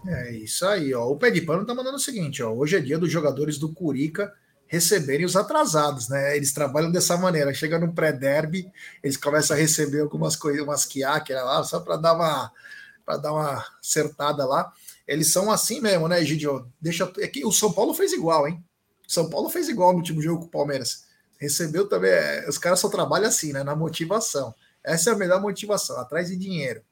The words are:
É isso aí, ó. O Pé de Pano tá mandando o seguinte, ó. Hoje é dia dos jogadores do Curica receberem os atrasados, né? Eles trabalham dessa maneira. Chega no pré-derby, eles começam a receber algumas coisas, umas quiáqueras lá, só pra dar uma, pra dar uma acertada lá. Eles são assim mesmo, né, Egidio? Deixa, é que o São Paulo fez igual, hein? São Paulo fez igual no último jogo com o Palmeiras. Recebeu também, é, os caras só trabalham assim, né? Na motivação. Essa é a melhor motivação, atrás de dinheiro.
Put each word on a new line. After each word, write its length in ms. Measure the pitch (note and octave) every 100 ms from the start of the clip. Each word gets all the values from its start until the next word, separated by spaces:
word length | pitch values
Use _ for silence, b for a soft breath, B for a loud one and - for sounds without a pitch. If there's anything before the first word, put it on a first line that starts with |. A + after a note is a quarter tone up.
| F#3+
É 240 | C#3+ B2
isso 340 | A2+ G#2+ -
aí, 280 | F#3 G#3 C#3
ó. 120 | B2+
O 120 | A#2+ D3
Pé 120 | B3
de 120 | F#3
Pano 240 | E3 E3+
tá 100 | G#3+
mandando 220 | A#3+ B3+ C#4
o 20 |
seguinte, 420 | C#4+ A#3 D3 -
ó. 100 | A2+
Hoje 260 | A2+ D3 F#3
é 20 |
dia 180 | C3 D#3+
dos 140 | E3+
jogadores 460 | E3 D3 C3 D3+ C#3+
do 160 | D#3
Curica 600 | D#3+ E3+ C3 D#3 D#3+ G3+ b b b
receberem 600 | _ E3 E3+ G3+ C3+ C#3+
os 100 | F3
atrasados, 760 | F#3 G#3 D#4 C#4+ D#3 D3 C3+ A2+
né? 260 | C#3 C#3
Eles 180 | D3 C3+
trabalham 380 | D3+ C#3+ D3 E3
dessa 260 | F3 - F3
maneira. 360 | F#3 D#3+ C#3+
Chega 240 | C3+ D#3 E3
no 160 | E3+
pré-derby, 800 | - D#3+ C3+ C3+ D3 D#3 F#3 F#3 B B B
eles 140 | - C3+
começam 380 | D3 D3+ D3
a 40 | D3
receber 420 | D#3 - D3 C#3+
algumas 340 | D3 D#3 D#3+
coisas, 260 | D3 D3+ C#3+
umas 240 | C#3+ C#3+
quiáqueras 580 | - C#3 C3+ D3+ D3+ C3
lá, 200 | B2+ D3+
só 160 | C3+ E3+
pra 180 | E3+ E3
dar 160 | E3
uma, 380 | E3 E3 C#3 A2 B B B B B
pra 120 | - C#3+
dar 160 | D3+
uma 320 | D3+ D3+ B2+ - _
acertada 640 | - D#3 D3 D3+ D3 C#3+
lá. 260 | C3 D3+ E3+ B B B -
Eles 240 | D3 D3+
são 200 | F3+ G#3
assim 280 | G3+ - B3+
mesmo, 280 | A3 F#3 D#3+
né, 140 | F3
Egidio? 480 | D3 D#3 D3 C3+ A#2 _
Deixa, 300 | D#3+ E3+ F#3 -
é 80 | F#3+
que 180 | -
o 60 | A#3+
São 200 | - G#3+
Paulo 220 | F#3+ C4
fez 180 | - F#4+
igual, 360 | E4 D#3+ D#3+ C#3+
hein? 160 | E3+ - _ _ _ -
São 220 | F3+ D#3+
Paulo 200 | - -
fez 200 | F4 D#4
igual 220 | A#3 F3+
no 80 | F3+
último 220 | E3 D#3
jogo 200 | D#3 D#3+
com 60 | -
o 40 |
Palmeiras. 540 | D#3 C#3+ C3+ A#2 - b b b _
Recebeu 480 | D3 C#3+ E3 D#3+ G3+
também, 240 | F#3 F#3+
é, 340 | F3 D3+ - -
os 100 | -
caras 220 | E3+ F#3
só 100 | G3+
trabalham 380 | F#3+ C#3+ E3 G#3+
assim, 260 | A3 D3+
né? 100 | C3+
Na 120 | C#3
motivação. 800 | D3+ D#3+ - E3 G#3+ - C#3+ B2 - b b
Essa 280 | - E3 A#3+
é 20 |
a 40 | G#3
melhor 240 | F3+ F#3
motivação, 560 | G3+ F#3+ G#3 G3 - B2+
atrás 280 | B2 D#3 F3+
de 60 |
dinheiro. 460 | F#3 G3 F3 C3+ A2+ _